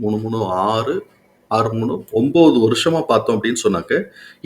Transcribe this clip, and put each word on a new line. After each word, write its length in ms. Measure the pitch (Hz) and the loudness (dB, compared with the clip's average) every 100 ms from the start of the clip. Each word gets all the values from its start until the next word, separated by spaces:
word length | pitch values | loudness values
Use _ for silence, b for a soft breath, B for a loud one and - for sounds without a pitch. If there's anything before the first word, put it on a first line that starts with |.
மூணு, 140 | 107 107 | -4 -4
மூணு, 140 | 110 110 98 92 101 | -4 -4 -2 0 0
ஆறு, 260 | 110 120 180 - _ _ _ - 110 | 0 -2 -6 -8 _ _ _ -4 -2
ஆறு, 140 | 110 113 | 0 -2
மூணு, 160 | 113 - - 110 | -4 -6 -4 0
ஒன்பது 380 | 135 165 160 127 | 2 6 6 6
வருஷமா 360 | 110 120 170 165 - | 2 2 0 -2 0
பார்த்தோம் 260 | 110 - 110 | 0 0 -2
அப்படின்னு 260 | 110 123 | -2 -2
சொன்னாக்க, 300 | 107 92 - 143 202 B B B | -2 -2 -2 -4 -4 B B B